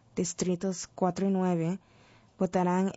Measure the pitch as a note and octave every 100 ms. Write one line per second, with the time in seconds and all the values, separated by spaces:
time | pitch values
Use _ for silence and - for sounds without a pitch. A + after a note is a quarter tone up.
0 | _ - F3+ - F3+ F3 G3 F3+ - -
1 | F3+ F3+ G3 F#3+ F#3 F3 E3 F#3+ _ -
2 | - - _ - F#3 F#3 F3+ F3+ F#3+